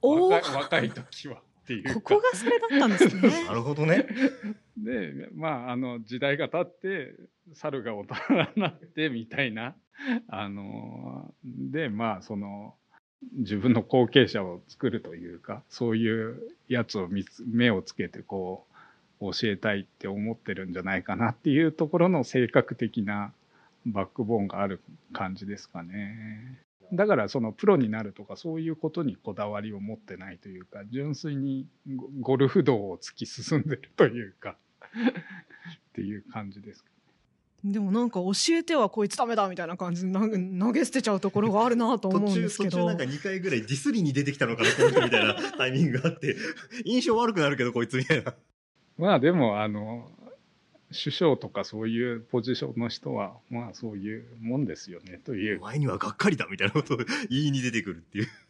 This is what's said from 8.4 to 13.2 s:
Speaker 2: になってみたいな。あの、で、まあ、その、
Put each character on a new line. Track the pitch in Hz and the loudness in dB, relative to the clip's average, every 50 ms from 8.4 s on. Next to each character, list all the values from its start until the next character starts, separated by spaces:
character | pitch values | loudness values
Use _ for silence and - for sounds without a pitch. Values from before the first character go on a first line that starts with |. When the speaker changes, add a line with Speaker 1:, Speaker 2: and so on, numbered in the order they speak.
| 156 - - | 6 4 2
Speaker 2:
に | 214 196 | 0 0
な | 165 | 0
っ | - - | -2 -4
て | - - _ 156 156 156 | -20 -12 _ -2 -2 0
み | 127 117 113 | 0 -4 -6
た | - - - 139 | -6 -2 -2 -2
い | 123 107 | -2 -2
な。 | 110 113 127 165 _ _ _ _ - 285 269 240 240 - - | -4 -8 -8 -10 _ _ _ _ -12 -6 -4 -4 -4 -4 -8
あ | - 98 104 98 | -8 -8 -8 -8
の、 | 101 101 101 101 107 113 113 117 - 123 127 127 127 135 147 - - _ _ | -8 -10 -10 -12 -12 -12 -12 -12 -14 -12 -12 -12 -12 -12 -14 -16 -20 _ _
で、 | 131 120 131 135 135 131 151 160 127 | -14 -10 -8 -8 -6 -4 -4 -4 -4
ま | 104 104 117 113 104 92 | -4 -2 -2 -2 -2 -4
あ、 | 98 | -8
そ | - 110 | -10 -8
の、 | 98 101 101 101 101 104 110 - _ _ _ _ _ _ _ _ _ | -8 -8 -8 -12 -14 -16 -18 -20 _ _ _ _ _ _ _ _ _